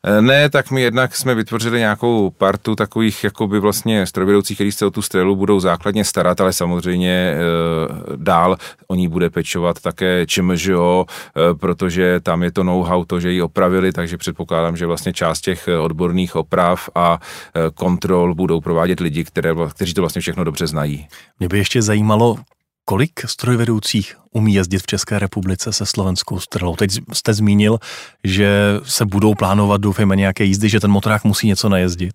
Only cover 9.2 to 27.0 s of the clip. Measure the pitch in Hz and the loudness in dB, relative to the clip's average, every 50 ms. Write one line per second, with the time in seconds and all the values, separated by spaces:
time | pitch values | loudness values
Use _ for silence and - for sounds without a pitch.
9.2 | 90 85 - 87 82 - - 90 85 87 87 - - 90 85 - 92 92 90 90 | -2 0 -2 -4 -6 -4 -4 -2 -2 -2 -2 -2 -4 -8 -4 -2 0 0 2 0
10.2 | 85 80 - 98 92 90 92 85 78 98 95 87 87 87 90 90 90 - - - | 0 0 -2 0 0 0 0 0 0 0 0 2 2 2 2 2 0 -2 -6 -18
11.2 | - - _ 73 80 87 87 76 - 87 87 - 98 90 82 90 92 90 90 87 | -18 -10 _ 2 2 2 2 2 -2 -4 -2 -2 -2 -4 0 2 2 2 2 0
12.2 | 80 - 85 85 87 87 85 101 92 92 90 92 90 85 90 90 85 - 92 87 | 0 -2 -2 0 0 -2 0 0 0 0 0 0 0 0 0 -2 -2 -2 -4 -4
13.2 | 85 90 90 90 85 78 - - 95 90 90 95 92 95 90 90 87 82 85 85 | -2 -2 -2 -2 -2 -2 0 0 0 2 2 2 0 0 -2 -2 -6 -6 -8 -8
14.2 | - - 85 - 85 - 87 82 82 85 85 82 85 85 85 80 - 92 87 - | -8 -8 -8 -8 -6 -4 -2 -2 0 -2 -2 -2 -2 -4 -4 -4 -4 -6 -4 -2
15.2 | 90 82 80 - - - 92 - - - 87 82 78 82 80 78 90 87 85 92 | -2 -2 -2 -2 -4 -4 -4 -4 -2 -2 -2 0 0 -2 -2 -2 -2 -2 0 0
16.2 | 92 87 - 85 80 _ - 87 90 87 90 87 - - - 87 87 85 85 80 | -2 -2 -2 -6 -4 _ 0 2 2 2 2 0 -4 -6 -2 0 2 2 2 0
17.2 | - - - - - - _ 85 82 80 78 _ 90 92 90 85 - 87 92 90 | -4 -14 -18 -18 -18 -8 _ -2 -2 -2 -2 _ -2 0 0 0 0 0 2 2
18.2 | 87 90 87 78 92 85 82 82 76 85 85 82 82 90 92 80 90 85 73 80 | 2 2 0 0 0 0 0 -2 -2 -2 0 0 2 0 0 -2 -2 -4 -2 -4
19.2 | 82 - _ - 76 85 82 80 85 82 - - 98 85 85 98 90 80 - 90 | -6 -4 _ -4 -2 -2 -2 -2 -4 -6 -4 -6 -6 -4 -2 -2 -2 -2 -4 -6
20.2 | 85 - 82 92 90 80 76 - 87 80 76 78 73 76 73 71 76 - - - | -6 -6 -4 -4 -4 -4 -4 -4 -6 -4 -4 -4 -4 -4 -6 -8 -10 -16 -20 -20
21.2 | - _ _ _ 90 90 98 101 101 - - 127 110 104 104 104 107 110 107 107 | -20 _ _ _ -6 -2 0 0 -2 0 0 0 0 2 2 2 2 2 4 4
22.2 | 117 120 110 95 - _ _ _ _ _ _ _ _ - 95 95 135 165 _ - | 4 2 0 -2 -8 _ _ _ _ _ _ _ _ -4 -2 0 0 -2 _ -10
23.2 | - 113 - - - 120 123 117 117 117 113 107 101 - - 113 98 - - _ | -10 -10 -8 -6 -2 0 0 0 2 0 0 -2 -2 -2 -2 -2 -2 -4 -10 _
24.2 | _ _ _ 113 107 107 101 98 92 85 95 95 - - - 98 - - 107 101 | _ _ _ 0 2 4 4 2 2 2 -2 -4 -2 -4 -6 -6 -4 -4 -4 -2
25.2 | 101 92 - 107 95 95 95 87 - 113 101 - 104 - - - 98 95 92 90 | -2 -4 -4 -4 -4 -4 -4 -4 -4 -6 -6 -4 -4 -4 -2 -2 -2 -2 -2 -2
26.2 | - - - 95 - - - 104 90 87 82 - 107 98 95 - | -4 -6 -6 -8 -8 -6 -6 -4 -4 -4 -2 0 -2 -2 -2 -4